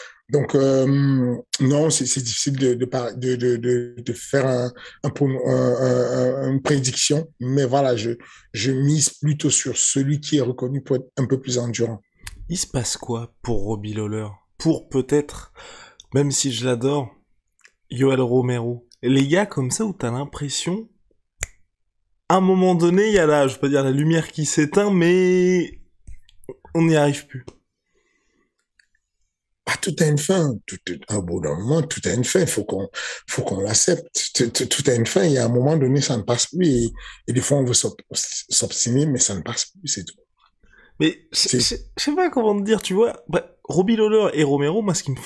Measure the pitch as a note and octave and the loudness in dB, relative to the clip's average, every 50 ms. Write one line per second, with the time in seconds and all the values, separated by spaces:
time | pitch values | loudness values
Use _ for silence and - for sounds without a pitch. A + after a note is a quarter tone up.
0 | - - - _ _ - - D3 B2+ - - C#3 C3+ C3+ C3+ C3+ C3 C3+ C#3 C#3 | -20 -20 -20 _ _ -2 0 0 0 2 2 2 4 4 4 4 4 4 2 2
1 | C#3 C#3 C3+ C3 B2 B2 B2 - - _ - - C#3 C3 C#3+ D3 D#3 D#3+ D3+ - | 2 2 2 2 2 0 -2 -4 -6 _ -2 0 2 2 4 4 2 2 2 0
2 | C3 - - C#3 B2 A2+ - - - D3 C#3 C3 C#3 B2+ B2 A#2+ B2+ B2 - B2+ | -2 -2 -2 -4 -4 -4 -4 -4 -2 -2 -2 0 2 0 2 0 -2 -2 -2 -4
3 | B2 A2+ - B2 B2 B2+ B2+ A#2 A#2+ B2 A#2+ A#2 A#2 B2 B2 A#2+ A#2+ A#2+ A#2+ - | -4 -6 -6 -4 -4 -2 -2 0 0 0 0 0 0 0 0 0 -2 -6 -10 -10
4 | - A#2+ A2+ - - - - C#3 B2+ C3 B2+ B2 B2 B2+ - - - - - _ | -8 -8 -8 -8 -6 -2 0 0 2 2 0 0 -2 -4 -6 -10 -18 -20 -12 _
5 | - C#3+ - - D3 C3+ C3 B2 B2 B2+ B2+ B2+ B2+ B2+ B2 B2 C3 B2+ B2 B2+ | -6 -6 0 0 0 0 0 0 0 0 2 2 4 2 2 2 2 2 2 2
6 | B2 A#2+ B2+ B2+ B2+ B2+ C3 C3+ C3+ C3 C3+ C#3 C3+ - D3 C3+ B2+ B2+ B2 - | 2 0 0 0 0 0 0 -2 -2 -2 -2 -2 0 2 0 2 0 -2 -2 -2
7 | - - D3 B2+ - - _ _ A#2+ B2+ C3+ C#3+ C3+ A#2+ C3 C#3+ C#3 C3 B2 A2 | 0 0 0 0 -2 -6 _ _ -6 -2 0 0 2 2 2 2 2 2 0 0
8 | G#2+ A#2 A#2 A#2+ - - - - _ _ - A2 G2+ C3 C3 C3 C#3 C#3+ D#3 D#3 | -2 -4 -6 -8 -12 -20 -20 -20 _ _ -8 -4 -2 0 0 2 2 2 2 2
9 | B2+ - - - C#3+ D3+ D3 D3 - C#3+ - - - C3+ A#2 - - - - C#3 | 0 -2 -2 -2 -2 -2 0 0 0 0 0 0 -2 -2 -2 -2 -2 0 0 0
10 | C3+ C#3 D3+ C#3+ - - D#3 C#3+ B2 B2 B2 - B2+ B2+ C#3 C#3 - - C3+ B2+ | 0 0 0 -2 -2 0 0 0 0 0 -2 -4 -4 -4 -4 -6 -2 -2 -2 -2
11 | - - _ C#3 C3 - C3+ B2+ - C3 B2 B2 A#2+ A#2+ A2 A2+ A#2 A2+ A2+ G#2 | -2 -6 _ -4 -2 0 -2 -2 -2 -4 -4 -4 -2 -4 -2 -2 -2 -2 -4 -8
12 | - _ _ _ - - - - - - E3+ F#3 - - - C3+ A2 - - - | -14 _ _ _ -18 -18 -16 -14 -10 -8 -6 -6 -6 -6 -4 -4 -4 -4 -6 -8
13 | - - A#2 A2+ A#2 - _ _ - A#2+ A2+ - - G#2 A2 G2+ G#2 G#2 G#2 G#2+ | -8 -8 -8 -8 -8 -12 _ _ -6 -2 0 0 0 -2 -4 -6 -6 -8 -6 -6
14 | G#2+ G#2 G#2+ G#2+ G#2+ G#2 G2+ - _ _ _ - - D#3+ D3+ - - - - C3 | -6 -6 -6 -6 -8 -10 -14 -18 _ _ _ -2 0 0 0 0 -4 -2 -2 -2
15 | B2+ - C#3+ D3 D3 D3 - - - - _ - - - - - - - - - | 0 2 0 0 0 -2 -10 -18 -20 -20 _ -20 -20 -20 -20 -20 -20 -20 -20 -20
16 | _ _ - C3+ C#3+ C#3+ C3+ - - C3+ A#2 A2+ B2 B2+ B2 A2+ B2 C3+ C#3+ D3 | _ _ 0 0 2 2 0 -2 -2 -2 -2 -2 -2 -2 -2 0 0 0 0 -2
17 | C3 A2 - _ _ _ _ _ _ _ _ _ _ _ _ _ _ _ - A#2+ | -4 -6 -10 _ _ _ _ _ _ _ _ _ _ _ _ _ _ _ -2 2
18 | C3+ C3+ C3+ C3 B2+ A#2 B2 B2+ B2 B2 B2 A#2+ A#2 A#2+ A#2+ A#2+ - _ _ _ | 2 4 4 2 2 4 4 2 2 2 0 -2 -2 -4 -6 -8 -12 _ _ _
19 | - B2 C3+ C3+ C3+ C#3 D#3+ F#3+ G#3 G3+ - D3 C3 B2+ - - A3 G#3 F3+ - | 0 2 2 2 4 4 2 2 2 0 -2 -4 -4 -4 -2 -4 -4 -4 -4 -4
20 | - A#2 A#2+ C3 C#3+ C#3 - - D3 C#3 - - - E3 F3+ A3 A3+ - _ _ | -4 -4 -4 -4 -6 -8 -8 -10 -8 -8 -6 -6 -4 -4 -4 -4 -6 -12 _ _
21 | _ _ _ _ _ _ _ _ - - - _ _ _ _ _ _ _ _ _ | _ _ _ _ _ _ _ _ -12 -12 -12 _ _ _ _ _ _ _ _ _
22 | _ _ _ _ _ - E3+ F#3+ F#3 F#3 F#3+ F#3 F#3 F#3 F3+ E3 E3+ F3 F3+ G3 | _ _ _ _ _ 2 2 4 6 4 4 6 4 4 4 4 4 4 4 4
23 | G#3+ A3 G#3 F#3+ D#3+ D3+ D3+ D3 C#3 C3 - - C#3+ C#3 C#3+ C#3 C#3 C3+ C3 C#3+ | 4 4 4 4 6 6 4 4 4 2 0 -2 -2 0 2 2 2 2 2 2
24 | D3+ D#3+ E3 D#3+ D#3 - - D#3 D3+ - - D#3+ D3+ D3 - G3+ G#3 G#3 F#3+ F3 | 2 2 2 2 0 -2 -6 -4 -4 0 2 0 0 2 2 2 2 4 4 4
25 | E3 E3+ F3+ F#3 F#3 F3+ F#3 F#3 F3+ F3+ F#3 F3+ D#3 - - - - - _ _ | 4 4 4 4 4 4 4 4 4 4 4 2 0 -2 -6 -14 -20 -20 _ _
26 | _ - - - - _ _ - - - - - - - - E3 E3 E3 D#3+ D3+ | _ -18 -18 -18 -20 _ _ -20 -20 -18 -18 -18 -16 -4 0 2 4 4 4 4
27 | D3 D3 C#3 - - - - B2+ - - - _ _ _ _ _ _ _ _ _ | 4 2 0 -2 -8 -12 -14 -14 -14 -16 -20 _ _ _ _ _ _ _ _ _
28 | _ _ _ _ _ _ _ _ _ _ _ _ _ _ _ _ _ _ _ _ | _ _ _ _ _ _ _ _ _ _ _ _ _ _ _ _ _ _ _ _
29 | _ _ _ _ _ _ _ _ _ _ _ _ _ - - - - F#3+ D3 - | _ _ _ _ _ _ _ _ _ _ _ _ _ -6 -6 -4 -4 -4 0 0
30 | E3 D3+ D3 C#3+ - - F#3+ F#3 D#3+ C#3 A2+ G2 - - F#2+ - - F2+ F2 - | 2 2 2 0 0 0 2 2 2 0 -2 -4 -10 -14 -18 -14 -10 -10 -10 -10
31 | - - A2 G#2+ F2 E2+ E2+ - D#2 D2 D2 E2+ G#2 A#2+ D#3 E3 D3 D3+ - - | -8 -4 -4 -4 -4 -4 -6 -4 -4 -4 -4 -4 -2 0 0 0 0 -2 -6 -6
32 | - - G2+ A#2+ A#2+ - - - E3+ - - G#2+ - - - F#2+ G2 - - - | -4 -2 -2 -2 -2 0 2 2 2 2 -2 -4 -4 -4 -6 -6 -6 -8 -10 -12
33 | - - - - - - - - - - G2 F#2+ G2 G#2+ A2 - - F#3 E3+ E3 | -12 -10 -12 -14 -12 -8 -6 -6 -4 -4 -4 -4 -2 -2 0 0 2 2 0 0
34 | - - - - - - - - B2+ A2+ - - C3 - - - C#3+ C#3+ B2 A2+ | -2 -6 -8 -6 -6 -4 0 0 0 0 0 -4 -2 -2 -2 0 2 2 2 2
35 | A2+ - - F#3+ G3 D#3+ C#3 B2+ A#2 A2+ B2 B2 B2+ D3 D#3+ D#3 C3+ B2 C#3 C#3+ | 0 2 2 2 2 4 2 2 2 2 2 2 2 2 2 2 2 2 2 2
36 | C#3 - C3 A2 F#2+ - A#2+ - - - C#3+ F3+ F3+ D#3 C3 A#2+ A#2 - - - | 2 0 -2 -4 -2 -2 -2 -2 -2 -4 -2 0 2 2 4 2 0 -2 -4 -8
37 | - - - - _ - A#2+ B2+ - - D3+ C#3+ C3 B2 A#2+ - - G#2+ G#2 - | -16 -18 -20 -12 _ -4 -2 -2 0 2 0 2 2 2 0 0 0 -2 -6 -10
38 | - _ - - - - - - - - - - A#2 - - - - A#2+ A#2+ C#3 | -16 _ -8 -8 -6 -6 -8 -12 -8 -2 -2 -2 -2 -2 -4 -4 -2 0 2 2
39 | D3+ D#3+ C3 - - - G2+ F2+ - - A2+ - - - _ G3 F3+ C#3 - G2+ | 2 0 0 0 0 -2 -2 -6 -8 -8 -6 -6 -8 -8 _ -12 -8 -8 -6 -6
40 | E2 - - _ _ _ _ _ _ _ _ _ - _ _ - - _ _ - | -8 -12 -18 _ _ _ _ _ _ _ _ _ -20 _ _ -20 -20 _ _ -2
41 | D#3 D#3+ E3 - _ _ - - - - - B2 - - A#3 - - - - - | 0 0 0 -4 _ _ -4 -2 -2 0 0 0 0 -2 -4 -6 -10 -14 -10 -6
42 | - D4 D4 F4+ F#4 D#4+ - C4 A3 G#3+ G3+ G3+ G3 G#3+ A3 F#3+ - - F#3 G3+ | -4 -2 0 0 0 0 0 0 0 2 0 0 0 0 0 0 0 -2 0 2
43 | A#3 A3+ - - - - D#3 E3+ - - _ _ - - - E3+ F#3 A3+ A3+ G#3+ | 0 0 -2 -6 -8 -4 -4 -4 -4 -4 _ _ -12 -2 0 0 2 2 2 2
44 | G#3+ G#3+ G#3+ A3 G#3 F#3 - D3 D3+ C#3 C#3+ C#3+ C#3+ D3 F3 A3+ G#3+ G3 D#3+ - | 4 4 4 4 2 2 2 2 2 2 2 2 2 0 0 0 0 -2 -2 -2
45 | - C#3 C3 - - | -4 -6 -6 -8 -8